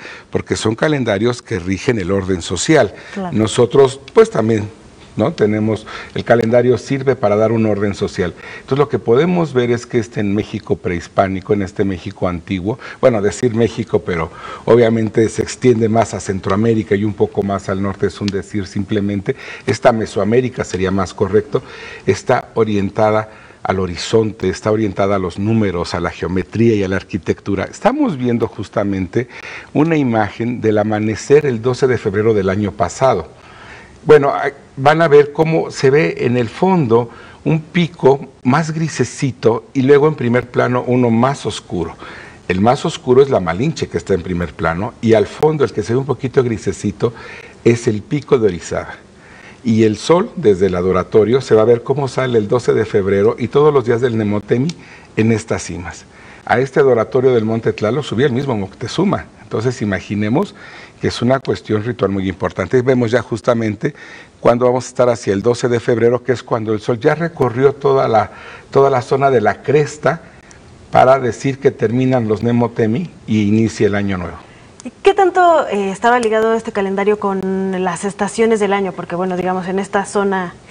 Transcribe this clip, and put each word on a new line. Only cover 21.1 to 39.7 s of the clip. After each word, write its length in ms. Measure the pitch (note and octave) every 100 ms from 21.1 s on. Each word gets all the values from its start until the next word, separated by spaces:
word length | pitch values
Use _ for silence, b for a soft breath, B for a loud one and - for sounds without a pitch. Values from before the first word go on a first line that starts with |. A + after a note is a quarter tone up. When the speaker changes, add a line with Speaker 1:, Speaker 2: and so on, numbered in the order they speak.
Speaker 1:
correcto, 500 | - G2 G#2 - C3 - B B B B
está 420 | - - B2 -
orientada 760 | - G#2+ G2+ G2 - G#2+ G#2+ G#2+ B B B
al 160 | - F#2+
horizonte, 680 | F#2 E2 - A2+ A2 - F#2+
está 240 | - G#2+
orientada 440 | A2 G#2+ F#2 G2 G2+
a 20 |
los 200 | F#2 F2
números, 540 | G#2 A2+ G2+ F2 E2
a 80 | F2
la 80 | E2+
geometría 640 | - E2+ F#2 F2 G#2 A#2 G#2+
y 60 |
a 60 | F#2
la 80 | F#2+
arquitectura. 680 | - G2+ - G2+ - F#2+
Estamos 520 | F#2+ - G3+ C#4+ C4+ C#3
viendo 320 | B2 A#2 A2+
justamente 800 | - G2 - G2+ F#2+ F2+ A2+ A#2+ B B B B
una 220 | B2+ D#3+ D#3+
imagen 640 | C3 A2+ G#2 - A#2 A#2+
del 160 | A2 G#2+
amanecer 640 | G#2 G#2+ G#2+ G#2 - C#3+
el 160 | D3 A2+
doce 260 | B2 B2 C3+
de 120 | A#2+
febrero 340 | A2 G2 G#2+
del 160 | G#2+ F#2+
año 240 | F#2+ G#2
pasado. 560 | - F2+ - C3 G#2 - - B B B B B B -
Bueno, 240 | D3+ C#3
ah, 200 | - C#3+ - - -
van 240 | C#3 D#3+
a 60 | E3
ver 240 | C#3+ C#3+
cómo 360 | D3+ D#3+ D#3+ C3+
se 200 | - C3+
ve 260 | C#3+ E3 -
en 180 | - B2
el 100 | A2+
fondo 640 | - F3+ F#3 B2 A2+ A#2+ B B B
un 160 | D3 D#3+
pico 680 | D#3+ F3+ E3+ - C3 C#3 - -
más 280 | B2+ C#3+ D#3+
grisecito 920 | D#3+ D#3+ - A#2+ - C#3 - A2+ A2+ -